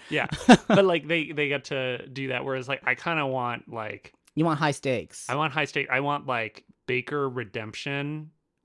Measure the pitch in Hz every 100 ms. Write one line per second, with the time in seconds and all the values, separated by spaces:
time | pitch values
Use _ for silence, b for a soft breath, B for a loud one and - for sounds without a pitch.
0 | B 147 - - - 240 - 202 190 170
1 | 143 165 151 147 147 143 - 139 127 123
2 | - 131 135 127 135 131 127 135 127 127
3 | 170 160 139 131 120 117 - 117 107 104
4 | - _ _ 147 165 151 151 135 135 117
5 | - - - 135 156 143 143 147 135 131
6 | 143 143 135 120 110 - - _ - 123
7 | - 147 135 123 107 117 110 - 143 143
8 | 143 156 156 _ _ _